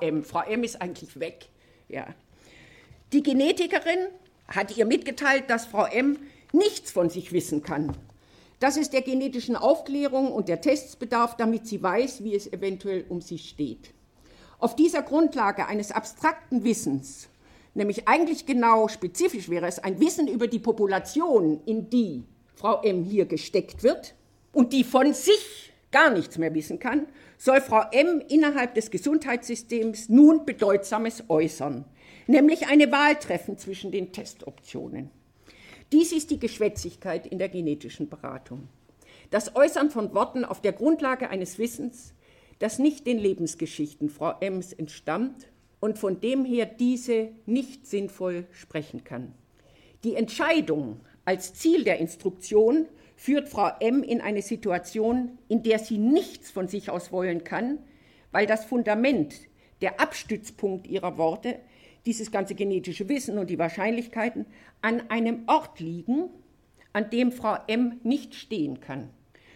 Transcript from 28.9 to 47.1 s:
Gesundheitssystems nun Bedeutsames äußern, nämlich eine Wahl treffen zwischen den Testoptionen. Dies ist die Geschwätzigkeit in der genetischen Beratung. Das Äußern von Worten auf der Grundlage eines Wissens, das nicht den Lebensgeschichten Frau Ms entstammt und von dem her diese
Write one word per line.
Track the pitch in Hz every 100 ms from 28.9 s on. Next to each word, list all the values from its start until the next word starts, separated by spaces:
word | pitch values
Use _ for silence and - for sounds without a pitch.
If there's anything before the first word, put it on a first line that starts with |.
Gesundheitssystems | 185 285 311 269 240 240 226 - 233 226 214 -
nun | 240 294 320
Bedeutsames | 294 - 202 196 - 220 226 - -
äußern, | 156 170 - 143 127 - _ - - -
nämlich | 254 302 320 269
eine | 294 294
Wahl | 285 294
treffen | 294 - 175 - 196
zwischen | 190 190 196
den | 185 180
Testoptionen. | - - - - - - 127 123 - 139 - _ _ _ - - - -
Dies | 302 330
ist | 311 -
die | 302
Geschwätzigkeit | 220 - 208 208 170 - 190 165 -
in | 185
der | 190
genetischen | 180 156 147 117 - 147
Beratung. | 151 131 131 - 131 139 _ _ _ _ - -
Das | 208 214 254
Äußern | 285 320 294
von | 240 202
Worten | 196 240 254
auf | - -
der | 202
Grundlage | 190 269 320 269 254 254
eines | 190 180 -
Wissens, | 240 - 240 - - - _ _ _ -
das | 214 247
nicht | 294 294 240
den | 233
Lebensgeschichten | 202 185 165 - 156 - 151 - 147
Frau | - 160 -
Ms | 196 185 180
entstammt | - 156 - - 170 254 - - _ _ _
und | 214 214
von | 196 185
dem | 233 269
her | 262 240 220
diese | - 247 247 247